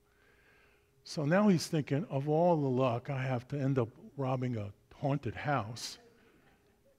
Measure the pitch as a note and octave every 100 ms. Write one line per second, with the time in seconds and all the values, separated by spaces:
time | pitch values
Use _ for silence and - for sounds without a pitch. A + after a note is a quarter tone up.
0 | _ _ _ _ _ _ _ _ _ _
1 | - E3+ C#3+ F#3 G#3+ E3+ - D#3+ B2+ C#3
2 | A3 C#3 D3 D#3 F3 D#3+ C3+ B2 C3 A#2
3 | - C3+ C3 B2 - C#3+ C3+ C3+ A2 -
4 | A2+ - C3 C3 B2+ A2+ G2+ - _ -
5 | C#3 C#3 A2+ F#2+ D3 C3+ G#2 A#2 - -
6 | - - _ _ _ _ _ _ _